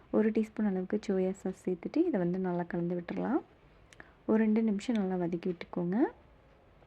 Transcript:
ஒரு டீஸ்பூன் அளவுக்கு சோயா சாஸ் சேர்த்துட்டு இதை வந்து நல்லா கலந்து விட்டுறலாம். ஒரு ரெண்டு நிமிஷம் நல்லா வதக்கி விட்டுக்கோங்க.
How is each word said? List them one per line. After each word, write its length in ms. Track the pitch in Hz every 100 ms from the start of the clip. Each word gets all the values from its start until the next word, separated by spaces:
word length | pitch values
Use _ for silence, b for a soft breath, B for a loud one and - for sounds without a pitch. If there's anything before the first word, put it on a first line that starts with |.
| B 214
ஒரு 100 | 220 220
டீஸ்பூன் 320 | 214 - 214
அளவுக்கு 280 | 185 185 208 -
சோயா 260 | 190 185 190
சாஸ் 240 | 190 185 -
சேர்த்துட்டு 340 | 180 - 294 359
இதை 100 | 233
வந்து 160 | 175 185 185
நல்லா 180 | 175 175
கலந்து 260 | 175 175 175
விட்டுறலாம். 440 | 170 190 180 277 - - - - - - B B -
ஒரு 60 | 220
ரெண்டு 180 | 220 214 226
நிமிஷம் 300 | 202 - 220
நல்லா 180 | 190 185
வதக்கி 260 | 175 175 185
விட்டுக்கோங்க. 440 | 170 - - 175 202 370 - - - - - - -